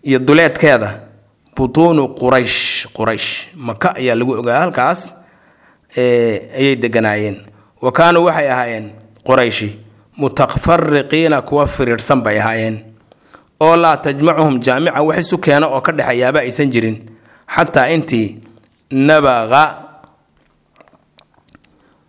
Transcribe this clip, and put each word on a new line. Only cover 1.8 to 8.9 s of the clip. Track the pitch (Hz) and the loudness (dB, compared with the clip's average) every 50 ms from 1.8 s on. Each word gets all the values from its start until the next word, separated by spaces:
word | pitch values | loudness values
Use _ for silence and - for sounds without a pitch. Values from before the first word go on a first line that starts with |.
| 165 170 165 151 135 127 - | 2 4 4 2 0 -2 -4
Quraysh, | - 123 127 131 127 123 - - - - - - - - - _ | -2 0 2 2 2 2 0 -2 -4 -4 -4 -4 -6 -8 -10 _
Quraysh, | - 110 110 110 104 - - - - - - - | -4 -4 -4 -4 -4 -6 -6 -8 -8 -12 -14 -18
Maka | 165 127 117 110 110 - 175 - | -12 -10 -10 -8 -2 -4 -4 -2
ayaa | - 127 123 117 | -2 -2 -2 0
lagu | 117 123 131 127 107 | 0 0 -2 -2 -2
ogaa | 120 120 120 143 | -2 0 0 0
halkaas, | 175 180 - 131 127 151 180 180 - - - - _ _ _ _ _ _ _ _ _ _ _ _ _ _ - | 0 0 -2 0 0 0 0 -2 -6 -8 -12 -18 _ _ _ _ _ _ _ _ _ _ _ _ _ _ -4
ee, | 127 123 123 120 120 117 113 107 98 - - - | -2 0 2 2 2 0 0 -2 -4 -8 -10 -4
ayay | 135 135 139 135 | -2 0 0 0
deganaayeen. | 117 113 117 110 113 110 107 104 107 104 104 98 - - - _ _ _ _ _ _ | 0 -2 -2 0 0 0 0 -2 -2 -4 -6 -8 -10 -16 -20 _ _ _ _ _ _
Wa | - 127 | -4 -2
kaanuu, | - - 165 170 175 170 170 | 2 4 4 4 4 4 2
waxay | 170 160 160 147 139 | 2 0 0 -2 -2
ahaayeen | 127 127 123 120 113 110 107 104 | -2 -2 -4 -4 -6 -8 -10 -14